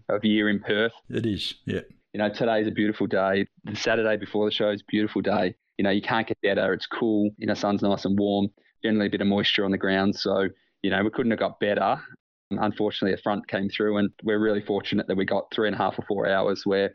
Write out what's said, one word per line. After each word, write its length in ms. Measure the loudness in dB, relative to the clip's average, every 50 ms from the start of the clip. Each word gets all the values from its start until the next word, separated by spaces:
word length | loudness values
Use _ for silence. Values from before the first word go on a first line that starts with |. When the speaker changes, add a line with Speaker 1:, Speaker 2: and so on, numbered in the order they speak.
| -4 -2
Speaker 1:
of 160 | -2 0 2
year 240 | 4 4 4 4 2
in 120 | 0 0
Perth. 320 | 0 0 0 0 0 -2 -2 -8 _ -8
Speaker 2:
It 160 | -6 -4 -2
is, 260 | -2 -2 -4 -6 -8 -10 -10 -8
yeah. 140 | -6 -6 -6 -6 -8 -20 _ _ _
Speaker 1:
You 60 | -4 -2
know, 100 | -2 0
today's 360 | 0 0 0 2 2 2 0 0
a 20 |
beautiful 380 | 0 0 0 0 0 0 -2 0
day. 400 | 2 2 2 2 2 0 0 -2 _ _ -12
The 100 | -10 -8
Saturday 420 | -4 -2 0 0 2 2 0 0
before 280 | -2 -4 -4 -2 0 0
the 60 | 0 0
show 160 | 0 0 0
is 120 | 0 -2
a 20 | -4 -2
beautiful 340 | 0 0 0 0 0 -2
day. 340 | 0 0 2 2 0 -2 -4 _ _ _ _
You 60 | -2
know, 80 | 0 2
you 120 | 2 0
can't 260 | 0 0 0 0 0 -2
get 120 | -4 -2
better. 320 | 0 0 2 2 2 0
It's 140 | 0 -2 -4
cool. 440 | -6 -4 -2 0 2 2 2 2 0 -2
You 120 | -4 -4 -4
know, 60 | -2
sun's 280 | -2 0 -2 0 0
nice 220 | 0 0 0 0 0
and 120 | 0 2
warm. 300 | 2 2 2 2 0 0 -2 _ _ _ _ _ _ -2
Generally 240 | 0 2 2 2 0
a 20 |
bit 100 | 0 0
of 60 | 0
moisture 380 | 0 0 0 0 0 0 0 0
on 80 | 0
the 40 | 0
ground. 380 | 0 0 0 2 2 2 0 0
So, 360 | -2 -2 0 0 0 0 -2 -4 _ _ _ _ _
you 80 | -2 0
know, 120 | 0 2
we 80 | 0 0
couldn't 220 | 0 0 0 0
have 80 | 0 0
got 180 | -2 -4 -2 -2
better. 420 | -2 0 0 2 2 0 0 -2 -6 -16 -20 -20 _ _ _ _ _ -8
Unfortunately, 640 | -4 -2 -2 -2 -2 0 -2 -2 -2 0 0 0 0
a 80 | 0
front 260 | -2 -2 -2 -2 -4 -4
came 200 | -4 -2 -2 -2
through, 280 | -2 0 0 0 2
and 140 | 2 0 0 -2 -4
we're 160 | -2 0 0 2
really 220 | 2 2 0 0
fortunate 480 | 0 -2 -2 -2 -2 -2 -2 -2 0 0
that 80 | 0
we 80 | 0 0
got 260 | 0 0 -2 -2 -4
three 140 | -2 0 0
and 80 | 0 0
a 40 | 0
half 200 | 0 -2 -2 -4
or 60 | -4
four 220 | -4 -2 0 0 2
hours 360 | 2 2 2 0 -2 -2 -2
where 300 | 0 2 2 0 0